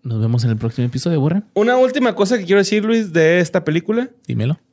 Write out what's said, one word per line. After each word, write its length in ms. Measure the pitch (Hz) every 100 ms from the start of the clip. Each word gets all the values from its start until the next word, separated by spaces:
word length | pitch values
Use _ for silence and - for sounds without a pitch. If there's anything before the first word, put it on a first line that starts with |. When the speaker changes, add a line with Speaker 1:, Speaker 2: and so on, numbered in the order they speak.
Speaker 1:
nos 200 | - 113
vemos 220 | 110 120 117
en 60 |
el 60 | 107
próximo 300 | 113 117 120
episodio, 320 | 127 175 160
Borre. 240 | 139 185 -
Speaker 2:
Una 240 | - 226 254
última 380 | 254 269 247 196
cosa 220 | 208 240
que 80 | 175
quiero 140 | 196
decir, 240 | 196 214 214
Luis, 260 | 226 208
de 260 | 165 160 175
esta 240 | 170 185
película. 460 | 175 160 170 226 254 _ -
Speaker 1:
Dímelo. 340 | 120 113 160 _